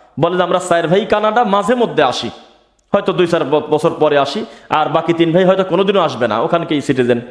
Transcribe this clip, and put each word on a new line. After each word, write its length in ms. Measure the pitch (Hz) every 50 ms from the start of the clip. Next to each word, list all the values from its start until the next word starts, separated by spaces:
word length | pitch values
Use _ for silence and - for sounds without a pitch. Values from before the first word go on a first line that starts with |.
| _ _ - -
বলে 180 | 160 170 180
যে, 60 | 180 180
"আমরা 160 | 175 180 180
চার 280 | 180 - 175 170 165
ভাই 180 | 151 175 202 220
কানাডা 380 | 208 214 208 214 214 214 233 247
মাঝে 320 | 202 196 202 202 - 254
মধ্যে 280 | 247 226 - 151 147 147
আসি, 260 | 127 123 - - 110 - - - - _ _ _ _ _ _ _ - -
হয়তো 200 | 202 196 - 180
দুই 140 | 160 180
চার 160 | 170 175 165 143
ব-, 240 | 131 151 151 - -
বছর 220 | 151 151 156 165 165 -
পরে 180 | 156 151 143
আসি, 280 | 143 139 143 - 165 165 - - - - -
আর 180 | 143 151 151
বাকি 260 | 143 147 160 160 170 170
তিন 180 | 165 170 165
ভাই 140 | 156 180 190
হয়তো 180 | 180 190 190 185
কোনোদিনও 380 | 185 160 180 196 190 202 202
আসবে 260 | 170 151 123 113 120
না, 120 | 113 104 110
ওখানকেই 420 | 131 165 170 170 165 - 160 147
সিটিজেন, 400 | 135 - 139 127 123 117 123 120 120 -